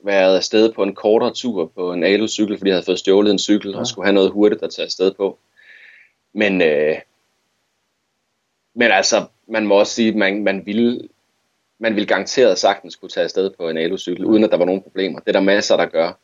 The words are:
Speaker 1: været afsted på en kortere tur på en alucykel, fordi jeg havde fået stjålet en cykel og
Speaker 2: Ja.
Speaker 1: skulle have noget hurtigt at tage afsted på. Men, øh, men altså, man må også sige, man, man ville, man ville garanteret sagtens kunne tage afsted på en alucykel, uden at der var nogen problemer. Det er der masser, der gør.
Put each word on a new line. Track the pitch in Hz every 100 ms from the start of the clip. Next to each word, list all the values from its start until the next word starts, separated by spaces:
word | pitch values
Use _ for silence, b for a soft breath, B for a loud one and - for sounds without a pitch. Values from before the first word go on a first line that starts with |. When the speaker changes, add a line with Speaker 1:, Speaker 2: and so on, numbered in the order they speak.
Speaker 1:
været | 98 98 92 92
afsted | - 110 113
på | 110
en | 98
kortere | 98 107 113 120
tur | - 123 98 80
på | - 90
en | 87
alucykel, | 87 104 110 - 104 98
fordi | 98
jeg | 90
havde |
fået | 95 90
stjålet | 95 98 107
en | 98
cykel | - 104 98
og | 98
Speaker 2:
Ja. |
Speaker 1:
skulle | - - 98
have |
noget | 98 98
hurtigt | 101 104 107
at | 82
tage | - 80
afsted | - 95
på. | 101 98 - _ b b b b b b b _
Men, | 104 104 95
øh, | 80 76 76 80 - _ _ _ _ _ _ _ _ _ _ _ _ _ _ _ _
men | 113 117
altså, | 98 92 107 - _ -
man | 110 104
må | 98
også | 101
sige, | - 110 107
man, | 95 101
man | 98 98 98
ville, | 107 120 120 - _ _ _ _ _ _ -
man | 113
ville | 104 98
garanteret | 98 98 139 117 90
sagtens | 101 101 85 -
kunne | 90
tage | 90
afsted | 85 95 95
på | - 85
en | 80
alucykel, | 85 95 87 87
uden | 95 107
at | 107
der | 85
var |
nogen | 87 98
problemer. | - 95 95 -
Det | -
er |
der | 98
masser, | 95 101 104 101
der | 82
gør. | 82 85 -